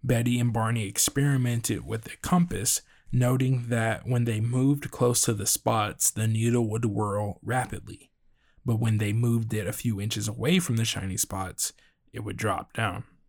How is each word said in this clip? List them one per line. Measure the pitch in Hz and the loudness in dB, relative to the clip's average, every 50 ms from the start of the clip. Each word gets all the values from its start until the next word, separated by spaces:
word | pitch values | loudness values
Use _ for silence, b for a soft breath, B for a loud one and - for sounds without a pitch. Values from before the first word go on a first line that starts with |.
| - | 0
Betty | 127 127 117 120 123 120 120 | 2 2 2 2 2 2 2
and | 120 120 110 | 2 2 2
Barney | 117 113 110 117 117 107 | 2 0 2 0 0 -2
experimented | 95 98 - - - - 139 139 143 139 131 123 120 120 117 113 - 117 92 - | -4 -2 -2 -2 0 2 2 2 2 4 2 2 2 0 0 0 -2 -4 -4 -4
with | 135 - 113 - | -6 -6 -6 -6
a | - - - | -10 -16 -10
compass, | - - - 180 175 175 - 87 101 117 - - - b b b b b | -2 2 4 4 4 2 0 -4 -2 -2 -2 -4 -4 b b b b b
noting | - 120 123 123 131 131 131 127 135 123 120 120 | 0 2 2 2 2 2 2 2 0 0 0 -2
that | 120 117 113 113 110 - - | -2 0 0 0 -2 -4 -2
when | - 127 120 120 | -2 0 0 2
they | 117 113 107 | 0 0 0
moved | 107 117 123 131 127 135 147 143 - 131 | 0 0 0 2 2 2 2 2 -2 -8
close | - - 127 123 120 - - | -2 0 2 2 4 2 2
to | - 117 | 0 0
the | 107 113 | -2 0
spots, | - - - _ - 117 113 107 104 - - - - | -2 -2 0 _ 2 2 2 2 -2 -2 0 -2 0
the | - - 110 | 0 0 0
needle | 110 107 110 113 117 120 120 120 110 | 0 2 2 2 2 4 2 2 2
would | 107 113 117 | 0 0 0
whirl | 113 101 95 107 104 98 104 107 101 95 - - | 0 0 0 0 0 0 -2 -2 -4 -6 -8 -6
rapidly. | 101 117 127 117 - - - - - - - - _ _ _ _ _ _ _ _ _ _ _ _ | -2 -2 -2 -2 -2 -6 -10 -12 -14 -18 -18 -20 _ _ _ _ _ _ _ _ _ _ _ _
But | - 117 110 | 0 0 2
when | 113 113 110 107 | 2 2 2 2
they | 107 101 104 | 2 2 2
moved | 113 120 120 117 117 113 110 107 | 2 2 2 2 2 0 0 -2
it | 107 101 | -2 -2
a | 87 107 | -4 -6
few | - - 123 110 98 101 | -2 -2 -2 0 0 -2
inches | 107 - 107 - - | -4 -4 -4 -4 -4
away | 104 117 110 131 175 190 | -4 -2 0 2 2 2
from | 175 - 123 | 2 2 0
the | 113 113 | 0 0
shiny | 107 - - - 95 92 | 0 -2 -4 -4 -6 -2
spots, | - - - - 92 95 95 90 - - - - b b b b b b b _ | -2 -2 -2 -2 -6 -6 -8 -6 -6 -6 -6 -6 b b b b b b b _
it | - | -10
would | 107 104 98 | -8 -8 -6
drop | 101 104 107 95 87 - - _ | -2 0 0 0 -2 -4 -8 _
down. | - 113 104 - 107 110 - - _ _ | -2 -2 -2 -2 -4 -10 -12 -18 _ _